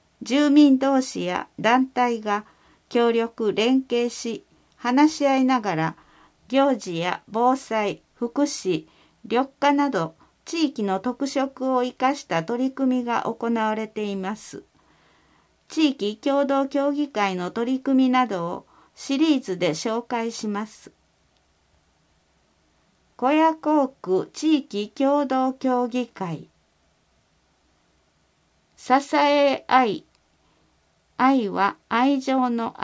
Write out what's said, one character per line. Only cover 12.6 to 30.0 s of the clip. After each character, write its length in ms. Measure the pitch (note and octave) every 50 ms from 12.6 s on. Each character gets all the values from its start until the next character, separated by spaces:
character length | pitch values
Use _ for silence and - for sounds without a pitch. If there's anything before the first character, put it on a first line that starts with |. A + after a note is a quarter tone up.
| C4
り 40 | C4+
組 280 | C4 - C4+ C4 B3+ B3+
み 60 | A#3+
が 180 | A#3+ A#3 A3+ -
行 300 | - A#3 - - A#3 A#3
わ 220 | A3+ A3 A3 G#3+
れ 140 | G#3+ A3 G#3+
て 160 | - A3 G#3+
い 100 | G#3 G3
ま 220 | G3 F#3+ F#3 G#3+
す。 260 | G#3 - - - - - _ _ _ _ _ _ _ _ _ _ _ _ _ _ _ _ _ _ _ _ -
地 220 | - D4+ D#4+ D4
域 260 | C4+ - G3+ G#3 G#3+
共 300 | - - C#4+ C#4 C#4 C#4+
同 220 | C4+ C#4 C#4 C#4 C4+
協 240 | - C#4+ C#4 C#4+ C#4+
議 160 | C#4+ D4 C#4
会 260 | - G#3+ G#3 G3 F#3
の 160 | F3+ F3+ F3+
取 240 | - A3+ A#3 A#3+ C4
り 60 | C4
組 240 | C4 C#4 C4+ C4 C4
み 60 | B3+
な 160 | B3 B3+ B3+
ど 200 | A3 G#3 F3+ E3+
を 200 | E3+ F3+ - - _ _ _ _ _ _
シ 240 | - - - C#4 C4+
リ 200 | D#4 E4 D4 C4
ー 20 |
ズ 180 | - - F#3 F3
で 120 | F3 F3
紹 360 | D3+ D#3+ - A#3 A3 A#3 A#3
介 240 | - B3+ A#3 A3+ A#3
し 180 | A3+ - - G#3+
ま 180 | G#3 G3+ G#3+
す。 260 | G#3+ - - - - - _ _ _ _ _ _ _ _ _ _ _ _ _ _ _ _ _ _ _ _ _ _ _ _ _ _ _ _ _ _ _ _ _ _ _ _ _ _ _ _ _ _ _ _
小 160 | - A#3+ B3+ D4
屋 220 | D#4 D#4 D#4+ D#4+
校 340 | D#4+ - D4+ D4+ D4+ C4+ C4
区 420 | - _ - F#3 F#3 F#3+ - - -
地 260 | - - D#4 D#4 C#4+
域 320 | C4+ - - G3+ G#3 G3+
共 360 | - - C#4 C4+ C#4+ D4 D4
同 260 | C4 C4+ C4 C4 C4 C4
協 340 | C4 - C4 B3+ B3 B3 B3
議 180 | A3+ B3 B3
会。 420 | - - - F#3+ F3 E3 D#3 E3 - _ _ _ _ _ _ _ _ _ _ _ _ _ _ _ _ _ _ _ _ _ _ _ _ _ _ _ _ _ _ _ _ _ _ _ _ _ _ _ _ _ _ _ _ _
支 160 | - - - B3 C#4 C#4 - -
え 480 | D4 D4 C#4+ D4 D4 C#4+ C#4 C4 - -
合 180 | - - C4 B3+
い。 180 | A3+ F#3 D#3